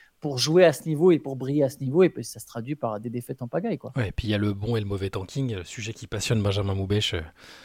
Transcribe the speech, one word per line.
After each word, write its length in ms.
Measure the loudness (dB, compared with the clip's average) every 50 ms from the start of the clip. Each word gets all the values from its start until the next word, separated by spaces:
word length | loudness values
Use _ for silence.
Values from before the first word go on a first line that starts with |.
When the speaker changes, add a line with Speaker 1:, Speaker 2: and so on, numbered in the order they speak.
| _ _ _ _
Speaker 1:
pour 200 | -8 -6 -2 -2
jouer 260 | 0 4 6 8 8
à 80 | 8 6
ce 140 | 2 -2
niveau 240 | -4 0 4 6 6
et 80 | 6 6
pour 160 | 2 -4 -8
briller 280 | -6 -4 0 2 2 2
à 60 | 2
ce 100 | 0 -4
niveau, 220 | -6 0 4 4
et 80 | 4 4
puis 140 | 2 -2 -10
ça 160 | -10 -12 -14
se 80 | -16
traduit 280 | -12 -10 -10 -8 -8 -6
par 240 | -6 -4 -4 -4 -6
des 120 | -6 -6
défaites 300 | -8 -8 -8 -8 -10 -10 -8
en 40 |
pagaille, 300 | -6 -4 -4 -4 -4 -6
quoi. 140 | -6 -8 -6 -4
Speaker 2:
Ouais, 140 | -4 -4 -2
et 20 |
puis 160 | -4 -4 -2
il 40 | 0
y 20 | 0
a 60 | 0
le 140 | 0 0 -2
bon 220 | -2 -2 -2 -2
et 40 | -2
le 60 | -2
mauvais 260 | -2 -4 -4 -4 -4
tanking, 420 | -6 -6 -8 -6 -4 -4 -4 -2 -4
le 80 | -6 -8
sujet 300 | -10 -12 -10 -10 -10 -10
qui 140 | -12 -12
passionne 340 | -8 -6 -4 -2 0 2 2
Benjamin 320 | 2 2 2 0 0 0 0
Moubèche, 400 | -2 0 2 2 2 2 0 -2
euh, 80 | -4 -6 -8 -14 -20 -20 -20 -20 -20